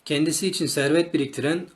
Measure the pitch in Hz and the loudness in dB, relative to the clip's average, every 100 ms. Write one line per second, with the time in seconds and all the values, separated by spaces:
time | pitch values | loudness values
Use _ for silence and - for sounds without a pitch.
0 | - 147 160 151 190 - 151 147 139 165 | -4 0 0 0 -2 -2 -2 0 2 2
1 | 170 156 139 - 139 170 170 | 2 0 -2 -2 -2 -2 -6